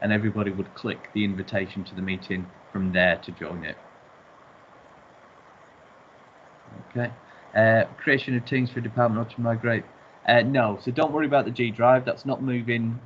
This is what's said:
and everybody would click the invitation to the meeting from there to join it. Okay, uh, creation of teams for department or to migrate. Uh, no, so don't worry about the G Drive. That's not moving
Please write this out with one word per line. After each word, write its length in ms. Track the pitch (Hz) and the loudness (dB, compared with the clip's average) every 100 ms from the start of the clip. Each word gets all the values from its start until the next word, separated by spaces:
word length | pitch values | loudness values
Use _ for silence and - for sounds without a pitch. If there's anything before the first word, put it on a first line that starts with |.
and 100 | 104 | 0
everybody 400 | 104 110 107 101 | 0 0 -2 -4
would 220 | 95 92 | -4 -8
click 360 | - 113 - - | -8 -8 -8 -6
the 100 | 107 | -2
invitation 600 | 104 95 92 98 92 101 | -2 -4 -4 -4 -4 -8
to 120 | 92 92 | -10 -8
the 60 | |
meeting 440 | 95 92 - 92 90 - - | -6 -6 -6 -6 -8 -16 -10
from 200 | 98 95 | -4 0
there 260 | 90 90 85 | 4 4 2
to 140 | - | -6
join 320 | 82 80 85 | -12 -10 -10
it. 140 | 76 - - - - - - - - - - - - - - - - - - - - - - - - - - - - - - - - | -12 -14 -20 -20 -20 -20 -20 -20 -20 -20 -20 -20 -20 -20 -20 -20 -20 -20 -20 -20 -20 -20 -20 -20 -20 -20 -20 -20 -20 -20 -20 -20 -10
Okay, 220 | 123 120 - - - - 107 | -6 -6 -8 -20 -20 -2 4
uh, 300 | 113 113 98 - | 6 6 4 -2
creation 380 | 151 135 - 123 | 0 0 0 -4
of 100 | - | 0
teams 240 | 131 123 | -2 -2
for 120 | 127 | -4
department 440 | 117 123 120 110 113 | -6 0 2 2 -4
or 80 | |
to 80 | - | -4
migrate. 440 | 117 113 120 107 - - - - - | -2 0 0 -2 -4 -20 -20 -6 4
Uh, 140 | 120 | 4
no, 360 | 117 135 110 98 | 4 2 0 -2
so 100 | 127 | -4
don't 220 | 131 156 | 0 0
worry 120 | 151 147 | 0 2
about 200 | 139 113 | 2 0
the 60 | |
G 200 | 123 120 | -2 -4
Drive. 320 | 110 120 131 | 2 4 4
That's 220 | 127 - 139 | 2 -6 -6
not 160 | - | -4
moving 580 | 131 123 117 117 113 117 | -2 -4 -2 -2 -2 -6